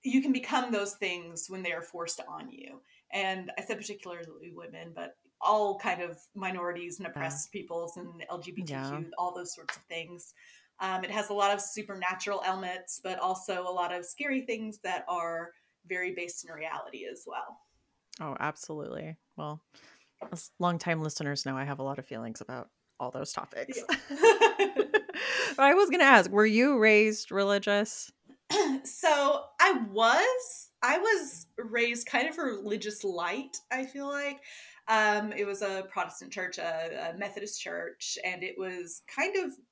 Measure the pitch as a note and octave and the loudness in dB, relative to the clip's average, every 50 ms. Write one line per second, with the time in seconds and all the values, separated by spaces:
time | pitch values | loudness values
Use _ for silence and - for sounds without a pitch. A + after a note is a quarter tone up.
0 | _ C4 A#3 C4+ C4+ D4 B3+ B3+ - - D4+ C#4 B3+ B3 A3+ G3+ G3+ G3 - - | _ 4 4 4 4 4 2 0 0 0 0 0 0 2 0 0 0 -2 -4 -4
1 | G#3 F#3 F3 F3 E3+ E3+ E3+ D#3+ - - F#3+ F#3+ F#3 F3 E3 E3 E3+ - - E3+ | -2 -4 -4 -4 -8 -10 -2 -2 -2 -2 -2 -6 -4 -4 -4 -4 -8 -10 -8 -8
2 | E3+ E3+ - - - - D#3+ - - - - - - - - - _ _ _ _ | -6 -6 -6 -6 -8 -10 -12 -12 -12 -14 -16 -18 -18 -18 -20 -20 _ _ _ _
3 | _ _ - G3 G3 F#3+ F#3+ F#3+ F#3 F3+ - - F#3+ - A3 G#3 G#3+ - G3+ G3+ | _ _ -6 -4 -2 -2 -2 -4 -6 -10 -10 -10 -6 -6 -8 -8 -6 -12 -12 -12
4 | - F#3 F3 F3 E3+ E3 D#3 - D#3+ F3 E3 E3 E3+ E3+ E3 E3 E3+ E3+ E3 E3+ | -12 -14 -12 -12 -12 -14 -16 -18 -18 -18 -16 -16 -16 -16 -14 -14 -16 -14 -12 -12
5 | E3+ - - _ _ _ _ _ - F#3 G#3+ G#3+ G#3 G3+ G3 G3 - G#3+ F3+ F3+ | -12 -12 -12 _ _ _ _ _ 2 4 4 4 4 2 0 -2 -2 -2 -2 -2
6 | F3+ F3 E3+ - - _ _ G3+ F#3+ F#3+ F#3 F#3 F3 F3 F3 F3 F3 F3 F3 - | -4 -8 -8 -14 -18 _ _ -8 -6 -4 -4 -2 -4 -4 -4 -6 -8 -10 -10 -10
7 | G3 E3 - D3 D#3 D#3+ D3 D3 - - - G3+ - - E3+ E3+ E3+ E3+ - F#3 | -10 -10 -8 -6 -6 -6 -4 -6 -8 -8 -8 -12 -10 -6 -6 -6 -6 -6 -8 -10
8 | F3 F3+ E3+ E3 - - F3+ F3+ E3+ F3+ - - F3+ D#3 C#3+ C3+ C3+ C3+ C#3+ D3+ | -12 -14 -14 -16 -12 -10 -10 -10 -10 -10 -10 -8 -8 -6 -6 -6 -6 -6 -6 -6
9 | E3 E3 - - F3 F3+ F3+ F#3 F3 F3 - - - - - - _ _ E3+ E3 | -8 -8 -6 -4 -4 -4 -4 -6 -10 -10 -10 -12 -12 -14 -14 -16 _ _ -10 -10
10 | E3 E3+ F3 F3 - - - _ - - - - _ _ _ _ F#3+ F#3+ F#3+ F#3 | -10 -10 -14 -18 -18 -18 -20 _ -20 -20 -20 -20 _ _ _ _ -6 -4 -4 -4
11 | F#3 F#3+ G3+ G#3+ G#3 G#3 G#3 G3+ G3+ G3+ G#3 G3+ G3+ - - G#3+ G#3 - G3 F#3+ | -4 -4 -4 -4 -2 -2 0 2 2 2 2 2 0 -2 -2 -2 -4 -10 -8 -6
12 | F3+ F3+ F#3 - - G#3 G3+ G3 - F#3 F#3+ F#3+ F#3+ F3+ F3+ F#3 - - - - | -4 -4 -4 -4 -4 -4 -4 -2 0 -2 -2 -2 -4 -6 -6 -8 -4 -4 -4 -4
13 | _ F#3 F#3 - - F#3 F#3 F#3 - - F#3+ F3+ F3+ F3+ F3+ F3+ F3 E3+ F3+ F3+ | _ -6 -4 -2 0 -2 -2 -2 -2 -2 -2 -2 -2 -4 -2 -2 -2 -2 -2 -4
14 | F3 - - - C#4+ D4 C4+ C4 - - A3+ A3 A3 G#3+ G#3 - _ F3+ F3+ F3 | -6 -8 -8 -4 -2 -2 0 -2 -2 -2 -4 -4 -4 -8 -10 -8 _ -4 -4 -4
15 | - - F3+ F3 E3+ E3+ E3 E3 E3+ E3+ - _ _ _ _ _ _ F3 F#3 F#3 | -2 -2 -2 -2 -2 -2 -4 -4 -6 -8 -14 _ _ _ _ _ _ -6 -4 -2
16 | F3+ F#3 F3+ F3+ F3 F3 E3+ - - - E3 D3+ D#3 D#3+ D3+ C#3+ - - - B2+ | -2 -4 -4 -6 -6 -4 -6 -6 -6 -8 -12 -8 -8 -6 -6 -6 -8 -10 -12 -12
17 | - F#2+ B2+ - - - - - - - - - _ _ _ _ _ _ _ _ | -10 -10 -12 -12 -12 -10 -8 -8 -8 -8 -12 -20 _ _ _ _ _ _ _ _
18 | _ _ - - D#3+ D3+ C#3 - - D3 D3+ - - - D#3+ D3+ D3 - - D3 | _ _ -14 -10 -8 -8 -6 -4 -4 -4 -4 -6 -10 -10 -8 -8 -8 -8 -8 -8
19 | D#3 D#3+ D#3+ _ _ _ _ - D3+ D3+ D3+ D#3+ _ _ _ - - - - _ | -8 -10 -12 _ _ _ _ -10 -8 -8 -8 -10 _ _ _ -20 -20 -20 -20 _
20 | _ _ _ _ - - - E3+ - - _ _ F#3 F3 F3 E3 - F3 E3 D#3+ | _ _ _ _ -14 -12 -10 -10 -10 -12 _ _ 0 0 0 0 -2 -2 -2 0
21 | D#3 D#3 - - D#3+ C#3+ C#3+ C#3 - C#3 C3+ C3 C#3 C#3+ C#3 C3+ C3+ C3+ C#3 C#3 | -2 -4 -4 -4 -4 -4 -2 -2 -4 -4 -4 -4 -4 -4 -4 -4 -4 -6 -6 -6
22 | B2+ - - A2+ A2+ A#2 A2+ - - - B2+ B2 A#2+ - _ _ _ _ _ _ | -8 -10 -10 -8 -8 -8 -10 -10 -12 -12 -10 -12 -12 -14 _ _ _ _ _ _
23 | C3+ B2+ - C#3 C#3 C#3 - - - - - - B2+ - C4 - - - E4 - | -8 -6 -6 -6 -6 -4 -6 -6 -8 -8 -8 -8 -8 -6 -6 -6 -2 -2 -4 -4
24 | - - C#4+ D4 E4 A4+ G#4 G#4 A4 A4 A4 - G4 G4 - - - - - G#4+ | -4 -10 -2 6 8 8 8 10 6 4 6 4 0 0 2 0 0 2 2 0
25 | - - - - - - - - - - - - C4+ C#4 D4 F4 D4+ - C4 F4+ | 0 0 -8 -6 -4 -2 -2 0 -2 -2 2 6 8 8 10 8 8 6 6 6
26 | D#4+ C#4 C4+ A3 F3+ F3+ G3 G#3 G#3+ A3 G#3 A3+ B3 C#4+ C#4+ B3 G#3+ A3 G#3+ G#3 | 8 10 10 10 10 8 6 6 6 8 8 6 6 6 6 8 8 8 10 10
27 | G#3+ G#3+ G#3+ G#3+ - - - G3 G3 G3 G3+ G3+ G3 G#3 G3+ G3+ G#3 G#3 - - | 8 6 4 0 -6 -4 0 2 4 4 4 2 2 2 2 2 2 0 -4 -10
28 | - - _ _ _ _ - _ _ _ - G#4 G4 D4 C4 C4+ - - - - | -10 -12 _ _ _ _ -20 _ _ _ 2 2 2 2 2 0 0 2 4 6
29 | F#4 E4 D4+ C#4+ C#4 C#4 D4 - - - _ _ D#4+ G4 F#4 B3+ A3+ G3+ G3 G#3 | 6 6 6 6 6 4 4 2 0 -6 _ _ 6 6 6 2 0 -2 2 6
30 | A3+ A3+ B3 D#4 G#4 B4+ B4+ B4+ B4+ - - - - - _ _ - B3 C#4 F4 | 6 8 8 8 6 4 2 2 2 2 2 2 2 0 _ _ 0 2 2 4
31 | F#4 A4 A4 F4+ D4+ C4 - - - - _ - A#3+ A3+ G#3+ A#3+ A#3 A#3+ A#3+ A#3+ | 4 4 2 2 2 -2 -2 -4 -4 -6 _ -10 -10 -4 0 2 2 2 0 -2
32 | A#3 - - B3 C4 D#4+ D#4 E4 D#4+ C4 A3+ G3+ G3 G#3 G3+ G3 - G#3+ G#3 - | -4 -2 0 0 0 0 -2 -2 -4 -4 -4 -4 -4 -4 -4 -4 -4 -4 -6 -2
33 | - G3+ F3+ E3+ E3+ F3 F#3+ B3+ C4+ C4+ - - - _ B3+ C4 C4+ C4 - C#4 | -2 -2 -2 -2 -2 -2 -2 -4 -6 -8 -12 -14 -8 _ -6 -4 -4 -6 -8 -8
34 | C#4 C#4+ C#4+ C#4+ C#4+ C#4+ C4+ C#4 - - - - - - - - _ - A3 A3 | -8 -6 -4 -4 -4 -6 -6 -8 -16 -20 -18 -18 -18 -20 -20 -16 _ 4 4 6
35 | G#3+ G#3+ G#3 G#3 G#3 G#3+ G#3 - G3+ G3+ G3+ G3 G#3+ G3 F#3+ F#3+ F#3+ F#3+ - G3 | 6 6 4 2 0 -2 -2 -4 -2 -2 -2 -2 -2 -2 -2 -4 -6 -6 -4 -4
36 | F3 E3+ - - F#3 - - G3+ F#3 F3+ F3+ - E3+ E3+ E3 D#3+ E3 E3 - - | -4 -4 -4 -10 -12 -10 -8 -6 -6 -6 -6 -6 -4 -4 -4 -4 -4 -6 -6 -6
37 | D#3+ E3 E3+ F3+ G3+ G3+ G3+ G#3 G3+ G#3+ - - - F3+ E3+ F3 E3+ E3+ - _ | -6 -6 -6 -6 -8 -8 -8 -8 -8 -8 -8 -8 -8 -6 -6 -6 -6 -8 -8 _
38 | - - - - - F#3 F#3 F3 F3+ F#3 - - F#3+ F#3 F3+ F3+ F3 E3+ - - | -8 -8 -6 -4 -4 -6 -4 -4 -6 -8 -6 -6 -8 -8 -6 -8 -8 -8 -8 -10
39 | _ - - C4 D4+ F#4+ G4 G4 F4+ C#4 - - _ _ | _ -10 -4 -2 -2 0 0 -2 -2 -2 -6 -10 _ _